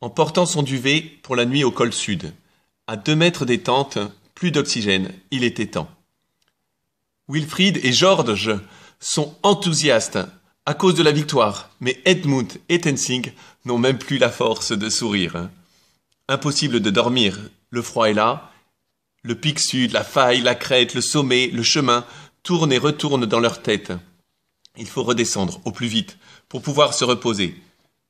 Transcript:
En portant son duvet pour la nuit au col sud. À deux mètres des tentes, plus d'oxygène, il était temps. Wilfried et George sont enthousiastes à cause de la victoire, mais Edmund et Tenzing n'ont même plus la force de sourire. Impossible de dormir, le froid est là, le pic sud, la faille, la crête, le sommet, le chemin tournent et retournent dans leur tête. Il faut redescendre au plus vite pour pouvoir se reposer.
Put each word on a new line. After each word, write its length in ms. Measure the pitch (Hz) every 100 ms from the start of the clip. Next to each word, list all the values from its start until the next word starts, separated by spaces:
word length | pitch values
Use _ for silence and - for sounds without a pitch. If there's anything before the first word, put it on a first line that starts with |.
En 80 | 120
portant 360 | - 156 185 170
son 180 | 156
duvet 380 | 131 135 131 156
pour 340 | 160 - - 123
la 100 | 120
nuit 180 | 139
au 80 | 131
col 220 | - 123
sud. 400 | - - 90 78 - _ _ _ _ -
À 120 | 110
deux 180 | 151 156
mètres 300 | 170 170 123
des 140 | 117
tentes, 380 | - 131 135 - 104 - _ -
plus 160 | 180
d'oxygène, 640 | 147 139 120 104 95 92 - _
il 120 | 131
était 240 | 120 - 104
temps. 220 | 92 78 - _ _ _ _ _ _ _ _ _ _ _ _ -
Wilfried 520 | 147 147 - 196 -
et 100 | 131
George 600 | 123 185 180 123 101 110 104 - - - _
sont 360 | - - 147 -
enthousiastes 760 | 202 202 190 151 147 113 - 104 92 - _ _ -
à 80 |
cause 220 | 147 185 165
de 80 |
la 80 | 156
victoire, 580 | 151 147 143 107 101 - -
mais 220 | 127 135 180
Edmund 460 | 180 156 135 107 - -
et 140 | 170
Tenzing 500 | 165 131 - 127 120 - - _ 127
n'ont 120 | 120
même 200 | 127 135
plus 200 | - 135
la 120 | 120
force 420 | - 120 110 -
de 180 | 110 107
sourire. 600 | - 117 101 85 85 87 - _ _ _ _ _ _ -
Impossible 540 | 135 147 143 147 120
de 80 | 104
dormir, 500 | 120 117 127 104 95 104 _ _
le 120 | 120
froid 280 | 117 123 110
est 40 |
là, 380 | 104 110 147 - _ _ _ _ _ _ _
le 120 | 117 117
pic 240 | 151 147
sud, 320 | - 127 123
la 120 | 110
faille, 380 | 104 143 123 127
la 140 | 123 120
crête, 380 | - 127 120
le 80 | 123
sommet, 460 | - 151 135 123 127
le 160 | 117
chemin 420 | 113 - 131 120 - - - _
tournent 280 | - 175 160
et 60 | 127
retournent 480 | 147 151 151 135 113
dans 140 | 117
leur 220 | 117 -
tête. 300 | - 104 - 90 - _ _ _ _ _ _ -
Il 100 | 110
faut 160 | 135
redescendre 560 | 117 120 113 104 90 - -
au 60 |
plus 160 | - 120
vite 300 | 110 - - - - _
pour 140 | -
pouvoir 320 | 156 143 139
se 100 | -
reposer. 520 | 127 120 120 104 87 - - _ _ _